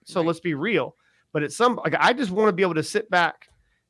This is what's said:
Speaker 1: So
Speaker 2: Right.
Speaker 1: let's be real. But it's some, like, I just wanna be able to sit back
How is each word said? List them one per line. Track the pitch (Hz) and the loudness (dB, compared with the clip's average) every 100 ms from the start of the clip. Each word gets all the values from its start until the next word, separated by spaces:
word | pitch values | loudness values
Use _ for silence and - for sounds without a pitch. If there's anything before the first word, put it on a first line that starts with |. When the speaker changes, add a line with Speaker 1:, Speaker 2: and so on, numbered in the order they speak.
Speaker 1:
So | - 185 | -8 -2
Speaker 2:
Right. | 165 | -2
Speaker 1:
let's | 165 | -2
be | 180 | -4
real. | 143 202 185 117 - _ _ _ | -4 -2 -2 -4 -8 _ _ _
But | 156 | -4
it's | 147 - | -4 0
some, | 247 233 | 0 2
like, | 165 143 | -2 2
I | 170 | 2
just | 247 220 | 2 -2
wanna | 185 214 | 0 2
be | 180 | 2
able | 190 | 0
to | 156 | 0
sit | 151 208 - | -2 -4 0
back | 180 165 - _ _ _ _ _ | 2 0 -2 _ _ _ _ _